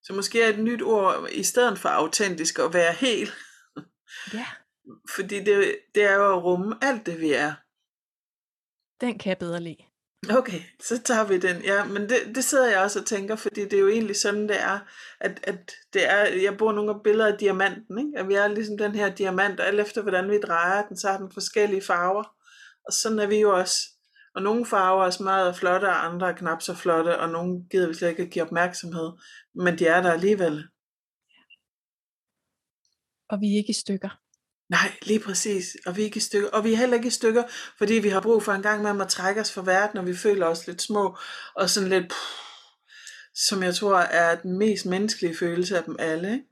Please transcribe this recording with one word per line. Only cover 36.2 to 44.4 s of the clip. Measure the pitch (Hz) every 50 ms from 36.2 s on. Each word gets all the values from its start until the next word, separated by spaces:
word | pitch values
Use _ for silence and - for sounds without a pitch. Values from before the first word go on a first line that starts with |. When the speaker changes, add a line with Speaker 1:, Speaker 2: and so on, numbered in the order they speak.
| 208 - - 202 202 208
Speaker 1:
Og | - 220 208
vi | 226 220
er |
heller | 220 254 254 240
ikke | 233 226
i | 254
stykker, | 233 - - 226 220 240 240 233 - - - - -
fordi | _ 208 196 226
vi | 226 202 208
har | 190 190
brug | 196 220 233 220 214
for | 220
en | 196 196
gang | 196 208 214 214 208
med | 208 202 202
at | 190 185
trække | - - 180 190 202 220
os | 214 - -
fra | 202 180
verden, | 185 185 190 208 214 214
og | 208 180
vi | 180 180
føler | 180 - 214 202 196 175
os | 165 165 165 -
lidt | - 175 -
små, | - - 214 208 202 185 180 - - - - - - - _
og | - 190 180
sådan | - 208 196 185
lidt, | 190 185 180 175
pff, | - - - - - - - - - - - _ _ _ _ _ - - - - - - - _ _
som | - - - 214 190 185
jeg | 180 175
tror | 180 220 202 196
er | 180 170 - - 170 170 165 170 170